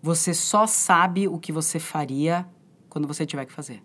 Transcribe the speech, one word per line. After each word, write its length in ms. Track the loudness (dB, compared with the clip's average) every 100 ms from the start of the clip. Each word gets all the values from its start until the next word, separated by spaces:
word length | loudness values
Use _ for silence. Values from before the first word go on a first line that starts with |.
"Você 320 | 0 0 0
só 320 | -2 2 4 4
sabe 600 | 2 4 4 4 2 0
o 100 | -2
que 140 | -6
você 260 | -4 -2 -4
faria 720 | -4 -4 -4 0 0 0 -4 _ _ _ _
quando 180 | -6 -4
você 200 | -4 -6
tiver 200 | -6 -10
que 60 |
fazer." 320 | -12 -14 -16